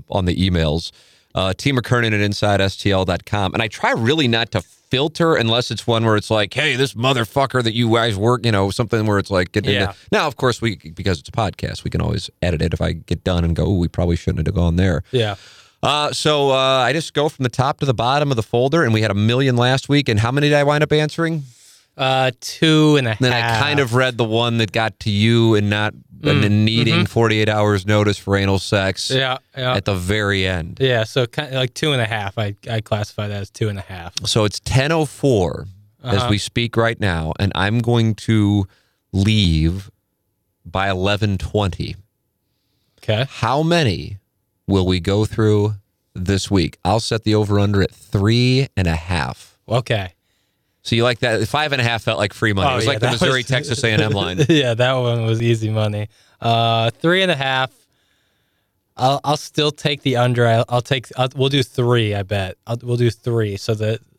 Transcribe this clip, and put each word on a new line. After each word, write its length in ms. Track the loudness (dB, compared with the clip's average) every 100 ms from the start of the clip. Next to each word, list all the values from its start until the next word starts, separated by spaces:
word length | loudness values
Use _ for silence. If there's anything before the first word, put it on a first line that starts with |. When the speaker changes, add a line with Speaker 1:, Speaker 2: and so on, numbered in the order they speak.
| -2
Speaker 1:
on 160 | -2 0
the 100 | 0
emails. 560 | 2 2 0 -2 -6 _ _ _ _
Uh, 200 | -4 -4
T 160 | -2 -2
M 80 | -2
C 40 |
Kernan 320 | 0 0 2
at 60 | 2
inside 400 | 0 0 0 2
S 160 | 0 0
T 160 | 0
L 140 | 0 0
dot 200 | -2 -4
com. 280 | -4 -2
And 100 | -2
I 60 | -4
try 220 | -2 -2
really 360 | 0 0 2 2
not 240 | 0 -2
to 100 | -4
filter 760 | -6 _ -4 -2 -2 0 2 2
unless 360 | 2 0 -2
it's 160 | -6 -2
one 160 | 0
where 140 | 2 2
it's 120 | 2
like, 240 | 0 0
"Hey, 220 | -2 -2 0
this 180 | -2
motherfucker 680 | 0 0 0 0 0 0 0
that 100 | 0
you 160 | 0 2
guys 240 | 2 2 0
work," 280 | 0 2 0
you 60 |
know, 180 | 2 0
something 360 | -2 -2 0 2
where 120 | 0
it's 140 | 0
like, 220 | -2 0
getting 200 | -2 0
Speaker 2:
Yeah. 80 | -2
Speaker 1:
into, 120 | -2 -6 -4
now, 160 | -2 -2
of 80 | 0
course, 260 | -2 0
we, 140 | -4 -6
because 460 | -14 -6 -4 -4
it's 80 | -4
a 20 |
podcast, 540 | -4 -4 -4 -8 -6 -6
we 40 |
can 120 | -4
always 280 | -2 -4 -8 -4
edit 200 | -2 0
it 120 | -2
if 80 | -2
I 100 | -4
get 320 | -4 -6 -4
done 220 | -2 0 0
and 100 | 0
go, 100 | 0
"Ooh, 120 | 0
we 80 | 0
probably 300 | -2 0 0
shouldn't 280 | -2 -2 -2
have 100 | 0
gone 200 | 0 2
there." 280 | 0 0 -2
Speaker 2:
Yeah. 240 | -2 -2 -4 -14 -20 -20 -4
Speaker 1:
Uh, 300 | -2 0 -2
so, 400 | -2 0 2 2
uh, 40 | 2
I 360 | 2 2 2
just 220 | 0 -4
go 160 | -2 -2
from 140 | 0
the 60 | -4
top 300 | 0 -2 0
to 60 | -2
the 80 |
bottom 360 | 0 0 0 0
of 60 | -2
the 80 |
folder, 400 | 0 0 2 2
and 100 | 2
we 80 | 2
had 80 | 2
a 60 | 2
million 400 | 2 2 2 2
last 320 | 2 0 2
week. 220 | 0 2
And 100 | 0
how 140 | 2
many 160 | 2 2
did 60 | 4
I 100 | 4
wind 180 | 2
up 80 | 2
answering? 520 | 2 0 -2 -4 -4 -8 -18 -20 -20 _ -4
Speaker 2:
Uh, 360 | -2 2 0 -2
two 560 | -14 0 2 4 6 4
and 100 | 2
a 40 |
half. 80 | 0
Speaker 1:
Then 120 | 0
I 260 | 2 0 0
kind 220 | 0 0
of 140 | 2
read 240 | 2 0 0
the 80 | 0
one 320 | 0 0 0
that 160 | 0
got 260 | 0 -4 -4
to 80 | -2
you 460 | 2 4 4 4 4
and 140 | 2
not, 240 | 0 -2
and 100 | -6 -20 -6
Speaker 2:
Mm, 200 | 0 2
Speaker 1:
then 240 | 2 4 2
needing 280 | 2 2
Speaker 2:
mm-hmm. 120 | 2 0
Speaker 1:
forty-eight 440 | 2 2 2 2
hours 360 | 2 2 2 2
notice 320 | 2 2 0
for 200 | 0 0
anal 220 | 2 0
sex 500 | 0 0 0 -2 -2
Speaker 2:
Yeah, 300 | -2 -2 -4 _ -6
yeah. 160 | -2
Speaker 1:
at 120 | -2 -2
the 100 | -4
very 520 | 0 0 0 0 0
end. 300 | -2 -6 -2
Speaker 2:
Yeah, 240 | 0 0
so 220 | -2 -2 -4
ki-, 240 | -4 -6
like, 220 | -4 -6
two 180 | -4 -2
and 100 | -2
a 40 | -2
half. 320 | -4 -6 -6
I, 180 | -6 -8 -8
I 100 | -8
classify 480 | -4 -6 -6 -8 -8
that 140 | -8
as 80 | -10
two 200 | -6 -6
and 80 | -6
a 40 |
half. 320 | -12 -16 -14 -10 -6
Speaker 1:
So 200 | -2 -2
it's 140 | -4
ten 300 | -2 0 0
oh 140 | 0 -2
four 640 | -2 2 2 0 -4 -12 -18 _ _
as 160 | -4 -2
Speaker 2:
Uh-huh. 80 | 0
Speaker 1:
we 80 | -2
speak 400 | -2 -4 -2 0
right 220 | 0 0
now, 340 | -2 -2 -4 -2
and 120 | -2 0
I'm 240 | 0 0
going 360 | 2 2 2 0
to 520 | 0 2 4 2 -2 _ _ _ _
leave 800 | 0 2 4 4 4 2 -2 -10 _ _ _ _ _ _ _ -8
by 240 | -4 -2
eleven 480 | 0 0 0 0 -2
twenty. 600 | -2 -2 -2 -4 -10 -10 _ _ _ _ _ _ _ _ _ _
Speaker 2:
Okay. 260 | -2 -2 -2
Speaker 1:
How 340 | -2 0 2
many 540 | 2 2 2 -2 -8 -14 _ _ _ _ 0
will 180 | 2 2
we 140 | 0
go 260 | 2 0 0
through 500 | 0 2 4 2 -4 _ _ _
this 380 | -8 0 0 2
week? 260 | 0 0 -2 0
I'll 140 | 0
set 240 | 0 -4
the 120 | 0 0
over-under 460 | 2 2 2 2
at 100 | 0
three 760 | -4 -4 0 2 2 2 2 0 -2
and 100 | -2
a 80 | -2
half. 640 | -2 -4 -4 -8 -18 _ -4
Speaker 2:
Okay. 460 | -4 -2 -4 -4 _ _ _ _ _ _ _
Speaker 1:
So 120 | -2 0
you 80 |
like 160 | 2 0
that? 280 | -2 0 0
Five 260 | -2 -2
and 80 | 0
a 20 |
half 180 | 0 -2
felt 160 | -2 -2
like 160 | -2
free 200 | -2 -2
money. 140 | 2 0
Speaker 2:
Oh, 60 |
Speaker 1:
It 20 | 0
was 80 | -2
Speaker 2:
yeah, 40 |
Speaker 1:
like 80 | 0
the 40 | -2
Speaker 2:
that 160 | 0
Speaker 1:
Missouri 180 | 0 0
Speaker 2:
was 40 | 0
Speaker 1:
Texas 380 | -4 -2 -2
A 60 | 0
and 120 | 2
M 100 | 2
line. 260 | 0 -2 0 2
Speaker 2:
<laughs> 40 |
Yeah, 240 | 4 2
that 200 | 2 0
one 320 | 2 0 0 0
was 140 | 0
easy 300 | 0 0 0
money. 400 | 0 -2 -2 -8 _ _ -6
Uh, 480 | 0 2 2 2 0
three 320 | -2 0 2
and 80 | 0
a 40 | -2
half. 360 | -2 -2 -2 _ _ _ _ _ _ _ _ _ _ _ _ -2
I'll, 240 | 0 0
I'll 140 | -2 -4
still 340 | -4 -2 -2
take 300 | -2 -6 -2
the 160 | -2 0
under. 300 | 2 2 2
I'll, 180 | 2 2
I'll 120 | -2
take, 260 | -2 -4 -4 -4
I'll, 120 | -4 0
we'll 140 | 0
do 140 | 2
three, 500 | -2 0 2 2 2
I 100 | -2
bet. 340 | -4 -4 -4 -10 -10
I'll, 100 | -8
we'll 160 | -4 0
do 120 | 0
three. 480 | 0 -4 -2 -2 -4
So 160 | -4
the, 260 | -4 -2 -4 _